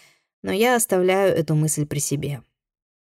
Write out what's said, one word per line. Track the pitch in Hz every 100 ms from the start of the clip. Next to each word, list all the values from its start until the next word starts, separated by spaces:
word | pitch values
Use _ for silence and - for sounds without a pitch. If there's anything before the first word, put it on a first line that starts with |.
| _ _ _ _
но | 190
я | 190 240 240
оставляю | - 185 180 190 190 -
эту | 156
мысль | 151 156 -
при | 147 143
себе. | - 147 143 131 - _ _ _ _ _ _